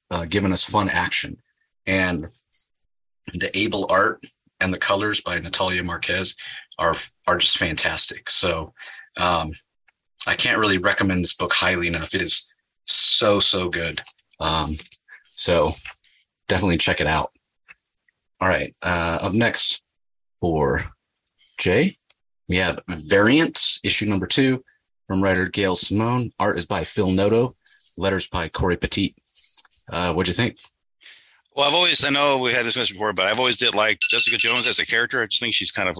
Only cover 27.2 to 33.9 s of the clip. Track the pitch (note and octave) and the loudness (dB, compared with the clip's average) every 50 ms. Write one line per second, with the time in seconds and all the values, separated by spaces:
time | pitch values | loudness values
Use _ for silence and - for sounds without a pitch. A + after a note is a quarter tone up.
27.2 | G2 G2+ A2+ A2+ B2+ B2+ - _ _ _ _ _ _ _ _ - F#2 F#2+ F#2+ F2+ | 4 4 4 4 2 2 -2 _ _ _ _ _ _ _ _ -4 -2 0 0 -2
28.2 | - - - F2+ E2 D#2+ - - - F#2 F2 - - - - G2 G2 - - _ | -2 -4 -4 -4 -4 -4 -4 -2 0 0 0 0 -2 -4 -2 -2 -2 -2 -4 _
29.2 | _ _ _ - - - - - - _ _ _ _ - - E2 F2+ F2 D#2+ F2 | _ _ _ -20 -20 -20 -20 -20 -20 _ _ _ _ -8 -6 -4 -2 -2 0 0
30.2 | F#2 F2+ F2 G#2+ A#2+ A#2+ - - - - _ _ _ _ _ _ - - - - | 0 0 0 0 -2 -2 -4 -8 -18 -20 _ _ _ _ _ _ -20 -20 -20 -20
31.2 | _ _ _ _ _ _ - C#3 C#3 D3 D3+ F3 F3+ E3+ D3+ - D#3 C#3+ C#3 C#3+ | _ _ _ _ _ _ -2 0 2 2 4 4 4 4 4 2 2 2 2 2
32.2 | C#3+ D3 C#3 C3 B2+ A#2+ A#2+ B2+ A#2 A#2 - B2+ A#2 G2 G2 F#2 G#2+ G#2+ F#2+ F#2 | 2 2 2 2 2 0 0 0 0 0 0 0 -2 -2 -4 -2 -2 -2 0 0
33.2 | F#2 G2 G#2+ A#2+ B2+ B2 A#2+ - - - G2 G#2 G#2+ A2 | 2 2 2 2 2 2 2 2 0 0 2 2 2 2